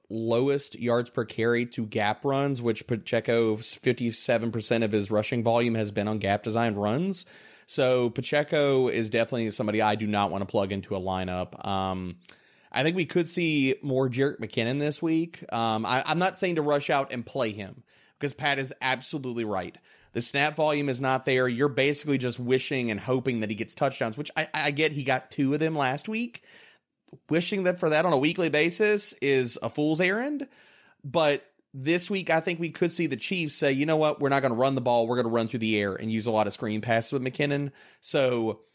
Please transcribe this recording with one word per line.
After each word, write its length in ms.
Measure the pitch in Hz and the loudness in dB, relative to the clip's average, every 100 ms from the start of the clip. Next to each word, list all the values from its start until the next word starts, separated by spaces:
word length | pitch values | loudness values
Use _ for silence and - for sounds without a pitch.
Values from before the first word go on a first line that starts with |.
| - | -10
lowest 720 | 110 113 117 139 139 - - | -6 0 2 2 0 -4 -6
yards 300 | 120 120 117 | 0 0 0
per 160 | - 113 | -4 -4
carry 400 | - 117 120 120 | 0 2 2 0
to 180 | - | -4
gap 400 | 107 110 104 110 | -4 0 0 0
runs, 380 | 139 135 143 127 | 0 0 0 0
which 240 | 120 110 - | 0 -2 -2
Pacheco, 720 | 113 - 117 117 117 113 107 | -6 0 -2 2 2 2 0
fifty-seven 920 | - - 131 120 117 110 - 117 113 | -4 -2 0 0 -2 -4 0 0 0
percent 320 | 113 - 117 | -4 0 0
of 80 | 110 | 2
his 180 | 107 101 | 0 2
rushing 320 | 107 107 123 | 0 0 0
volume 320 | 113 120 120 | 2 2 2
has 160 | 113 104 | 0 -2
been 180 | 101 104 | -2 -2
on 100 | 107 | 0
gap 240 | 98 101 | 0 0
design 340 | 110 110 117 101 | 0 0 0 0
runs. 500 | 104 131 190 185 - - - - - | 0 0 -2 -4 -8 -16 -20 -20 -10
So 420 | - 127 127 120 | 0 2 4 2
Pacheco 800 | 120 123 147 147 151 143 131 127 | -2 0 0 2 2 4 4 4
is 220 | 117 110 | 2 0
definitely 400 | 113 113 123 110 | 0 0 0 -2
somebody 320 | - 107 107 | -2 -2 2
I 120 | 107 | 2
do 120 | 107 107 | 2 0
not 240 | 104 98 | 2 2
wanna 160 | 95 95 | 0 -2
plug 260 | 107 98 | -2 0
into 240 | 98 - 98 | -4 -6 -6
a 40 | |
lineup. 600 | 95 92 92 90 87 - - | -2 -2 -2 -4 -6 -8 -4
Um, 500 | 98 95 92 92 87 - - _ _ _ | -2 -2 -4 -6 -10 -18 -20 _ _ _
I 120 | - | -2
think 140 | 151 185 | 0 0
we 100 | 147 | -2
could 220 | 175 170 | -2 -2
see 480 | 185 165 147 135 131 | 0 0 2 2 0
more 260 | 147 131 131 | 0 0 0
Jerick 320 | 120 139 - | 2 0 0
McKinnon 380 | 110 - 113 143 | -6 -2 -2 0
this 220 | 147 147 | -2 -2
week. 440 | 165 160 165 - - | 0 0 -2 -8 -8
Um, 340 | 117 113 110 104 | -2 0 0 0
I, 160 | 127 | 0
I'm 140 | - 160 | 0 0
not 180 | 185 - | 0 0
saying 200 | 185 160 | -2 0
to 60 | |
rush 280 | 147 143 143 | 2 0 2
out 220 | 143 139 | 0 0
and 120 | 123 | -6
play 260 | 117 135 113 | -8 -4 -2
him, 300 | 104 95 - _ _ _ - | -4 -12 -14 _ _ _ -8
'cause 140 | 143 | -8
Pat 240 | 131 147 139 | -2 -2 0
is 160 | 127 - | -4 -4
absolutely 640 | 131 123 - 156 127 117 | -2 -2 -4 -8 -6 -4
right. 320 | 107 95 87 - _ - _ | -2 -2 -4 -12 _ -20 _
The 100 | - | -4
snap 340 | - 139 151 151 | -2 0 0 2
volume 320 | 151 147 143 | 0 2 0
is 120 | 123 | 0
not 240 | 135 131 | 0 0
there. 240 | 135 131 127 | 2 2 2
You're 200 | 120 143 | 2 0
basically 500 | 123 139 143 151 135 | 2 0 0 0 0
just 200 | 127 117 | 0 -4
wishing 520 | 123 131 - 135 120 | 0 0 2 -2 -2
and 80 | 101 | -4
hoping 420 | - 131 131 117 | -2 0 0 -2
that 100 | 107 | -2
he 60 | 107 | -4
gets 180 | 113 | -6
touchdowns, 440 | - 139 - 117 110 | -2 -2 0 -4 -4
which 120 | - - | -6 -4
I, 120 | 156 | -4
I 180 | 156 147 | 0 0
get 220 | 143 156 | 2 0
he 120 | 147 | 0
got 260 | 135 131 - | 0 -2 -2
two 240 | - 135 | -2 0
of 60 | 147 | 2
them 160 | 160 156 | 0 0
last 320 | 131 143 - | 0 -2 -4
week. 360 | 220 240 - _ - - _ _ _ _ - - | -6 -6 -10 _ -20 -20 _ _ _ _ -20 0
Wishing 340 | 156 175 196 | 0 2 0
that 140 | 180 175 | 0 2
for 100 | 165 | 2
that 140 | 151 | 4
on 80 | 180 | 4
a 60 | 139 | 4
weekly 300 | 156 175 165 | 2 2 0
basis 640 | 147 170 175 214 208 - - | 2 2 2 2 2 -2 -4
is 360 | 139 131 123 - | 2 2 2 -4
a 80 | 113 | -6
fool's 300 | - 151 160 | 0 0 2
errand. 480 | 185 208 277 294 277 _ - - _ _ | 2 0 -4 -6 -8 _ -20 -20 _ _
But 400 | 143 170 151 143 - _ _ | -4 2 2 2 -4 _ _
this 380 | 135 139 175 175 | -8 0 0 0
week, 180 | 196 170 | -4 2
I 120 | 160 | 2
think 180 | 180 170 | 2 -4
we 100 | 170 | -4
could 220 | - 175 | -2 -2
see 140 | 180 160 | 0 -2
the 100 | 127 | -2
Chiefs 380 | - 185 151 | -4 -4 -4
say, 180 | - 143 | 0 0
"You 140 | 135 151 | 2 2
know 100 | 156 | 2
what? 240 | 151 - | 2 2
We're 80 | 139 | 2
not 120 | 139 | 2
gonna 120 | 131 | 2
run 200 | 113 135 | 2 2
the 60 | 135 | 2
ball. 260 | 123 120 113 | 2 2 4
We're 100 | 123 | 2
gonna 120 | 113 | 2
run 200 | 117 113 | 0 0
through 120 | 123 | -2
the 180 | 110 107 | 0 2
air 160 | 101 | 0
and 160 | - 110 | -2 -2
use 160 | 110 113 | -2 2
a 60 | |
lot 140 | 107 104 | 2 2
of 60 | |
screen 280 | - 113 107 | 0 -4 -4
passes 320 | 117 113 - | 0 0 0
with 100 | 139 | -4
McKinnon." 500 | 127 127 143 143 143 - - _ | -4 -2 -2 -2 -4 -10 -20 _
So 600 | - 147 131 120 110 104 _ | -4 0 2 2 0 -4 _